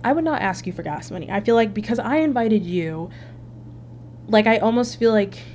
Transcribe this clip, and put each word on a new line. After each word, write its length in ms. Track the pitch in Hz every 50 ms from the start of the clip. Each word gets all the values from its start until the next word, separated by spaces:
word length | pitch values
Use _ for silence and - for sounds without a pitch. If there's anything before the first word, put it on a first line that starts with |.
| -
I 80 | 247 294
would 120 | 330 320
not 160 | 320 302 -
ask 260 | - 196 185 - -
you 60 | 185 180
for 120 | - -
gas 260 | 151 151 151 - -
money. 200 | - - 151 -
I 100 | 196 202
feel 160 | 208 233 233
like 180 | 233 226 208 196
because 240 | 214 214 - 233 233
I 200 | - 226 277 320
invited 460 | 320 302 254 247 226 220 220 208 175
you, 460 | 175 180 180 165 160 160 160 170 180 - - - - - - - - - - - - - - - - - - - - - - -
like, 200 | - 220 214 214
I 100 | 226 226
almost 420 | 220 - 226 233 240 247 233 - -
feel 140 | 233 226 220
like 240 | 214 196 196 - - - -